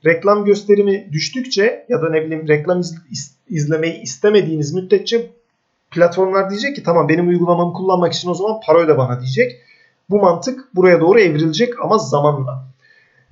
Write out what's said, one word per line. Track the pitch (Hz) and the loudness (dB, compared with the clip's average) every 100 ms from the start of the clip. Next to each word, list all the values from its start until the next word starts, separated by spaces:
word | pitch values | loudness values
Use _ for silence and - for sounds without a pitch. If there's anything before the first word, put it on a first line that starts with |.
Reklam | 160 165 196 208 | -2 0 0 0
gösterimi | 202 202 - 202 202 196 185 | 2 0 2 2 2 -2 -4
düştükçe | 147 - 254 254 196 214 - - | -8 -6 -8 -6 -2 -2 -2 -6
ya | 156 | -4
da | 165 | -2
ne | 160 | -2
bileyim | 160 156 156 | -2 -6 -2
reklam | 151 175 180 | 0 0 -2
iz-, | 175 - - | -4 -10 -14
iz-, | - - _ - | -12 -12 _ -8
izlemeyi | 160 147 160 165 - | -6 -2 -2 -4 -6
istemediğiniz | - - 214 214 160 160 143 | -12 -2 2 4 2 -2 -4
müddetçe | 185 185 196 - 233 233 _ _ _ _ _ _ | -6 0 0 0 -4 -4 _ _ _ _ _ _
platformlar | 165 175 185 190 196 190 | 0 2 2 0 0 -2
diyecek | 202 277 277 | -4 -6 -4
ki, | |
"Tamam, | 170 170 147 | 0 0 2
benim | 160 175 | 0 2
uygulamamı | 175 175 170 175 | 2 2 2 0
kullanmak | 175 185 180 170 | -2 -2 0 0
için | - 175 | -2 -6
o | |
zaman | 170 208 220 - | -4 -4 -4 2
para | 165 | 4
öde | 156 131 | 4 2
bana." | 123 123 | 0 -4
diyecek. | 127 208 247 - _ _ _ _ - | -4 -2 -2 -4 _ _ _ _ -4
Bu | 202 | 2
mantık | 185 170 254 - - | 2 2 -4 -10 -6
buraya | 180 185 170 | 2 4 6
doğru | 165 226 | 6 4
evrilecek | 180 151 160 156 240 - | 4 2 -2 0 -4 -2
ama | 165 208 | -2 -2
zamanla. | 147 147 147 139 131 - - _ _ _ _ _ _ | 0 0 0 0 -6 -10 -16 _ _ _ _ _ _